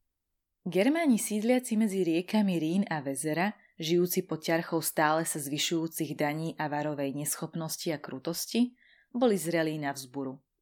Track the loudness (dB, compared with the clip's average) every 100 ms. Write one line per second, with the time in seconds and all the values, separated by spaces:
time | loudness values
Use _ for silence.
0 | _ _ _ _ _ _ -2 2 4 4
1 | 4 4 2 0 2 2 2 2 2 2
2 | 2 2 2 2 4 2 2 2 0 -2
3 | -4 -4 -2 0 0 -4 _ -6 2 4
4 | 4 0 -2 -2 0 0 0 -2 0 2
5 | 2 2 0 -4 -4 -2 0 0 -2 -4
6 | -4 -2 -2 -2 -6 -4 -4 -2 -4 -4
7 | -4 -4 -6 -6 -6 -6 -8 -6 -6 -6
8 | -8 -8 -6 -6 -2 0 0 -2 _ _
9 | _ 0 2 2 0 0 0 -2 -4 -6
10 | -8 -8 -8 -8 _ _